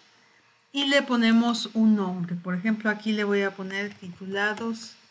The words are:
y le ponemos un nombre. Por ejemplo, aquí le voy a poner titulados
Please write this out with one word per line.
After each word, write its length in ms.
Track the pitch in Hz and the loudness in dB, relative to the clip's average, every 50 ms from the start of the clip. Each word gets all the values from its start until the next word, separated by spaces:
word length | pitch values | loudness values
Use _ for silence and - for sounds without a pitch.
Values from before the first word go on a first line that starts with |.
| _ _ _ _ _ _ _ _ _ _ _ _ _ _ - | _ _ _ _ _ _ _ _ _ _ _ _ _ _ -4
y 140 | 277 285 | -2 0
le 160 | 277 277 277 - | 4 4 4 4
ponemos 680 | - 247 233 226 226 226 226 240 240 233 233 - - - | 2 2 2 4 6 6 4 4 2 0 -2 -4 -4 0
un 200 | 226 220 220 214 | 2 4 4 4
nombre. 420 | 208 190 180 185 180 170 175 175 | 4 2 -2 -2 -4 -4 -4 -6
Por 180 | 175 - 185 180 | -6 -6 -4 -4
ejemplo, 340 | 180 185 226 220 214 - 214 | -2 -2 -2 -2 -2 0 -2
aquí 240 | 208 208 - 220 214 | -2 -2 -2 -2 -2
le 120 | 214 208 | 0 0
voy 180 | 202 202 202 196 | 0 2 0 0
a 120 | 196 196 | -2 -4
poner 380 | - 190 190 190 196 202 208 202 | -6 -10 -8 -6 -6 -6 -6 -8
titulados 1000 | - 190 180 175 - 196 185 196 196 202 214 214 214 233 226 226 226 - - - - _ _ | -12 -16 -16 -14 -14 -10 -6 -4 -2 -2 -2 -2 -2 -4 -6 -6 -8 -10 -16 -20 -20 _ _